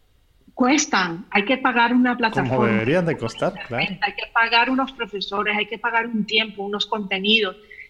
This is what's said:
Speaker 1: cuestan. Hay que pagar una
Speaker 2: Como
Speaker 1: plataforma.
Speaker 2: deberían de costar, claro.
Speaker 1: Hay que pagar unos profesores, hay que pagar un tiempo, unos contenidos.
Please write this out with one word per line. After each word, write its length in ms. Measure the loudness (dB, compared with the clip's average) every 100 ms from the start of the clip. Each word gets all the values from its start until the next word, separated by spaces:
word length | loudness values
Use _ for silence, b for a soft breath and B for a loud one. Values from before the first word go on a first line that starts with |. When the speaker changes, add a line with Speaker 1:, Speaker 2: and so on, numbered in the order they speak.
| _ _ _ _ _
Speaker 1:
cuestan. 720 | 0 2 2 2 0 0 -4 -2
Hay 140 | -2
que 140 | 2 0
pagar 340 | 2 4 4
una 180 | 4 4 2
Speaker 2:
Como 20 |
Speaker 1:
plataforma. 480 | 0 0 0 2 4
Speaker 2:
deberían 400 | 2 2 2 2
de 100 | -2
costar, 380 | -4 -2 -4 -4 -8
claro. 160 | -4 -4 -4
Speaker 1:
Hay 120 | -6
que 120 | -6 -2
pagar 380 | 0 2 4 2
unos 220 | 0 -2
profesores, 640 | -6 -8 -8 -6 -4 -2 -2
hay 100 | -4
que 120 | -4
pagar 280 | -2 -2 0
un 180 | -2
tiempo, 400 | 0 0 -2 -6
unos 220 | -6 -6 -4
contenidos. 720 | -4 -4 -2 2 2 0 -6 B B